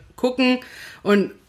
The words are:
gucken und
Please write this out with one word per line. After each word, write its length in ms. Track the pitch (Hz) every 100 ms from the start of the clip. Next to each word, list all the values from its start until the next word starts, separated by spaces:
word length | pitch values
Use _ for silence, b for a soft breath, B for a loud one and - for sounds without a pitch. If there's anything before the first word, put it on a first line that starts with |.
| - -
gucken 420 | 247 254 254 254 B B B B
und 300 | - 208 185 -